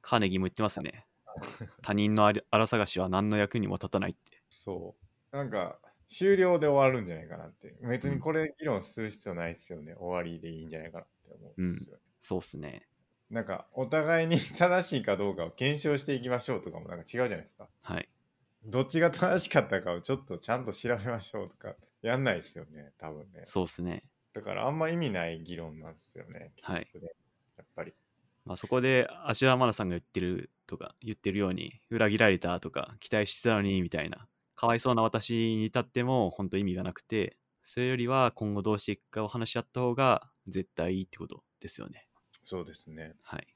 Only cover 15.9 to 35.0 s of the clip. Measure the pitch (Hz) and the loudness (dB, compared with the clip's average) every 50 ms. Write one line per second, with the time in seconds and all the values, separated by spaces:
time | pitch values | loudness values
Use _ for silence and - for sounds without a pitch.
15.9 | 143 139 139 - 139 127 120 127 123 123 - - 127 - - 90 82 82 82 85 | 0 0 0 -2 -4 -4 -2 -2 -2 -2 -2 -4 -4 -4 -4 -8 -12 -12 -12 -12
16.9 | 87 85 82 - - 117 127 120 101 82 78 - _ _ 107 _ _ _ _ - | -12 -12 -12 -8 -2 0 0 0 0 -6 -8 -14 _ _ -20 _ _ _ _ -8
17.9 | 87 87 - _ _ _ _ _ _ _ _ _ _ _ - 110 101 127 131 135 | -6 -6 -6 _ _ _ _ _ _ _ _ _ _ _ -14 -4 -2 -2 -2 0
18.9 | - 165 165 170 165 - 185 180 185 185 - - - 143 - - 98 95 - 92 | 2 4 4 4 4 2 2 2 2 2 0 4 2 2 4 4 -2 -2 0 -2
19.9 | 87 87 - - 135 135 135 - 95 85 - - 117 127 131 113 98 - - 120 | -4 -4 -2 -4 -4 -4 -4 -10 -10 -10 -4 -4 -4 -2 -2 -6 -10 -6 -2 -2
20.9 | 120 110 98 123 120 113 - - - 107 95 92 - _ - 107 - _ - _ | -2 -2 -2 -6 -6 -6 -8 -8 -8 -10 -10 -10 -14 _ -14 -14 -14 _ -20 _
21.9 | _ _ - 113 120 131 135 123 98 85 80 - - 85 80 76 78 76 73 71 | _ _ -2 -2 0 2 2 2 0 0 -2 -10 -14 -16 -16 -16 -18 -20 -20 -20
22.9 | _ _ - 78 76 76 76 - 90 80 85 - - 98 90 82 - - 87 87 | _ _ -14 -12 -12 -12 -16 -18 -20 -18 -16 -6 -2 -2 -2 -2 -4 -8 -6 -6
23.9 | 85 95 _ _ _ _ _ _ _ 110 101 101 95 98 110 127 147 160 160 160 | -6 -8 _ _ _ _ _ _ _ -14 -10 -8 -4 -2 -2 -2 0 0 -2 -2
24.9 | 170 170 170 131 101 90 85 85 82 82 80 82 87 82 85 80 76 78 80 80 | 0 -2 -2 -2 -2 -2 -2 -4 -6 -8 -10 -12 -10 -10 -10 -12 -12 -14 -16 -18
25.9 | 82 _ _ - _ 87 90 - 90 90 85 82 _ - - - 92 85 - _ | -20 _ _ -20 _ -20 -18 -16 -16 -16 -18 -18 _ -16 -10 -6 -6 -6 -6 _
26.9 | _ - - 82 - _ _ _ _ _ _ _ _ _ - _ _ - 82 85 | _ -16 -16 -16 -16 _ _ _ _ _ _ _ _ _ -20 _ _ -12 -12 -12
27.9 | _ _ _ _ _ _ _ _ _ _ _ - 90 92 - - - 127 123 131 | _ _ _ _ _ _ _ _ _ _ _ -10 -10 -8 -4 0 0 2 4 6
28.9 | 131 127 123 - - - - 143 120 - 131 131 131 127 127 120 107 - 107 92 | 6 4 4 2 -2 -10 -4 -2 0 4 6 6 6 6 4 4 4 2 -2 -2
29.9 | 87 85 - _ _ 95 90 90 92 90 - - _ _ _ - - - - - | -2 -4 -6 _ _ -2 -2 0 -2 -2 -6 -10 _ _ _ -14 -12 -12 -12 -14
30.9 | - _ - 117 104 _ - 104 92 104 101 92 90 90 78 - - - _ _ | -16 _ -10 -10 -10 _ -4 -2 0 0 0 0 0 -2 -6 -8 -12 -16 _ _
31.9 | 113 117 113 107 101 107 113 107 95 87 - 87 90 87 - 82 - 71 69 - | 0 2 4 4 6 6 6 6 6 4 2 -2 -2 -2 -4 -6 -6 -6 -6 -6
32.9 | - - - - - 110 104 - - - - 120 113 107 101 101 98 95 90 85 | -10 -18 -8 -2 0 0 2 0 -2 0 2 2 4 4 4 2 2 2 0 0
33.9 | - 80 76 82 - 82 - _ _ _ _ _ _ - - 117 117 117 - 131 | -2 -4 -4 -4 -8 -12 -14 _ _ _ _ _ _ 0 2 2 2 4 4 2
34.9 | 123 113 | 4 4